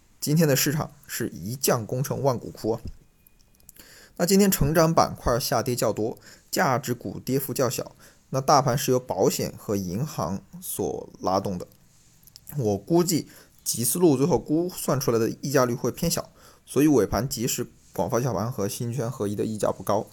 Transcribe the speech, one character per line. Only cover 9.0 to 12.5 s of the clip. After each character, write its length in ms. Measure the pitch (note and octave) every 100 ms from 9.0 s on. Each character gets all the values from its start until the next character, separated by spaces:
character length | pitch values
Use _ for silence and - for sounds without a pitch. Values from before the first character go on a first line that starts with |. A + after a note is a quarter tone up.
| - F2+ B2+
险 240 | - G2+ -
和 200 | - G2+
银 280 | F#2 F#2+ D3+
行 360 | - E2 G2 - F3
所 480 | - - E2 - - -
拉 180 | F#2 F#2+
动 180 | G2+ F2+
的。 80 | - - _ _ _ _ - - -